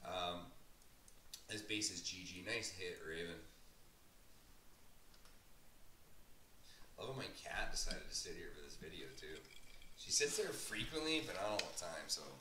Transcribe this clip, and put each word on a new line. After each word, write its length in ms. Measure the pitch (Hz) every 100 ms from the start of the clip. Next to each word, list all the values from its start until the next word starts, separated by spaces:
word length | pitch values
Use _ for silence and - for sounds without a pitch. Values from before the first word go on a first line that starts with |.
| 87
Um, 400 | 92 90 87 87 - - - - - - - - - -
his 120 | 107
base 280 | 107 107 104
is 100 | 87
G 240 | - 92
G. 200 | 87 92 90
Nice 240 | 117 -
hit, 280 | 90 90 87 80
Raven. 300 | 82 85 82 - - - - - - - - - - - - - - - - - - - - - - - - - - - - - - - - - - - -
Love 120 | 120
how 40 | 131
my 120 | - -
cat 260 | - 101 110
decided 380 | - - 95 -
to 60 |
sit 180 | - - -
here 120 | -
for 80 | -
this 140 | - -
video, 300 | - - - -
too. 160 | - - - - - - - -
She 120 | -
sits 260 | - 214 -
there 120 | 190
frequently, 760 | - - - - 160 156 156 139
but 100 | 92
not 80 | 104
all 60 | 104
the 220 | - -
time, 260 | 87 80 73
so. 160 | - 76 131